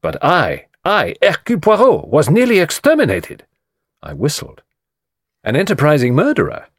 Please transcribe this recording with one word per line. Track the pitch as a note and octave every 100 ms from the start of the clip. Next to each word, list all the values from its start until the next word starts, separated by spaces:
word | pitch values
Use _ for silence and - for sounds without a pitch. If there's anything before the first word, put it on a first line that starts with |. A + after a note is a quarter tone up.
"But | D#2+ D#2
I, | C#3 F3 G#2 C#2+ _ _ E3+
I, | G#3 G2 -
Hercule | - - - A#3
Poirot, | F3+ G#3 B3+ A2+ D2+
was | B2 A2+
nearly | G3 B3 G#3
exterminated." | E3+ - C#4 D#4 G#3+ F#2+ - - _ _ _ _ _ _
I | -
whistled. | C#2+ A#2+ - - - _ _ _ _ _ _ _ _
"An | - B2
enterprising | F#3+ E3+ D3 D3+ B2 B2
murderer?" | B3 D4+ - - -